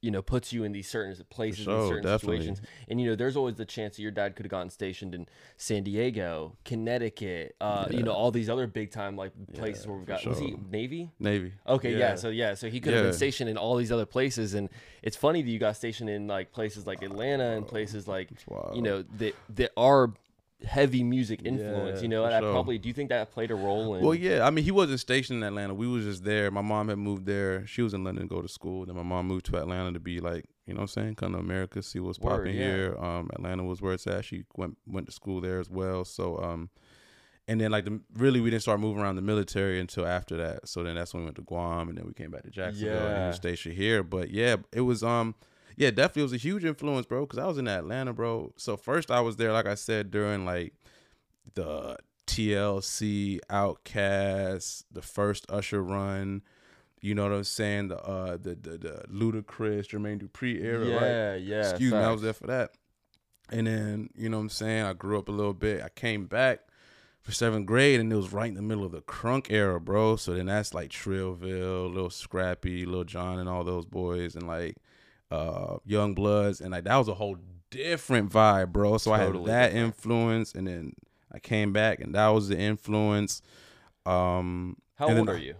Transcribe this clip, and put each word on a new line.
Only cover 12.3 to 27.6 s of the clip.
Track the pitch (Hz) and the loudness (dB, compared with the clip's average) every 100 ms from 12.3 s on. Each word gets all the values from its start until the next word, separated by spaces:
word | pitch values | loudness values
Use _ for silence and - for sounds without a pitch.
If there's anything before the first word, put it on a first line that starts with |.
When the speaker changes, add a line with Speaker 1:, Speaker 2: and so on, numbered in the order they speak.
Speaker 1:
yeah, | 113 113 | 0 0
so | 98 113 | -2 -4
he | 120 | -4
could | 113 | 2
have | 113 | 4
been | 98 | 4
Speaker 2:
Yeah. | 87 | 4
Speaker 1:
stationed | 139 131 120 | 0 0 -2
in | 107 | 0
all | 110 123 | 2 2
these | 120 | 2
other | 117 107 | 2 0
places. | 127 135 120 107 | 0 0 0 -2
And | 104 98 - - - | -2 -4 -8 -20 -8
it's | 110 - | -8 2
funny | 143 170 | 2 4
that | 127 | 0
you | 113 | 0
got | 110 104 | 0 0
stationed | 120 107 113 | -6 -6 -4
in, | 104 104 | -4 -4
like, | 98 92 | -4 -6
places | - 110 101 | -4 -6 -4
like | 98 92 | -10 -8
Atlanta | 98 98 123 139 123 | -8 -4 -2 0 0
and | 110 | -2
Speaker 2:
Bro, | 104 | -4
Speaker 1:
places | 107 107 107 98 | -4 -4 -6 -6
like, | 95 92 | -6 -6
Speaker 2:
it's | - - | -12 -12
wild. | - 50 | -8 -6
Speaker 1:
you | 120 | -2
know, | 113 98 95 104 | 0 0 -4 -4
that, | 110 - - | -4 -4 -12
that | 104 123 - | 0 0 6
are | 123 139 123 107 _ _ _ _ | 8 10 8 2 _ _ _ _
heavy | - 135 143 127 | -4 4 4 6
music | 120 127 117 110 | 2 2 0 -2
influence, | 107 127 104 104 101 95 | -2 -4 -2 -2 -2 -2
Speaker 2:
Yeah, | |
Speaker 1:
you | 117 | 0
know, | 110 | 2
Speaker 2:
for | 113 | 4
Speaker 1:
that | 113 | 4
Speaker 2:
sure. | 107 | 4
Speaker 1:
probably, | 101 127 117 | 2 2 -2
do | 104 | -4
you | |
think | 117 139 | -4 -2
that | 120 107 | 0 -2
played | - 113 | -4 -2
a | 110 | 0
role | 98 101 110 95 | 2 2 0 2
in | |
Speaker 2:
Well, | 143 | 4
yeah, | 165 180 170 120 | 4 4 6 6
I | |
mean, | 156 | 4
he | 156 | 4
wasn't | 196 175 131 | 4 4 2
stationed | - 127 123 123 | 2 0 2 -2
in | |
Atlanta. | 107 104 101 | -2 -2 -4
We | 98 120 | -2 -2
was | 123 | -2
just | 104 95 | -2 -4
there. | 95 107 101 | 0 2 2
My | 101 | 2
mom | 101 107 107 | 0 0 0
had | 101 | 0
moved | 101 101 95 | 0 -2 -2
there. | 101 98 95 | 0 0 -2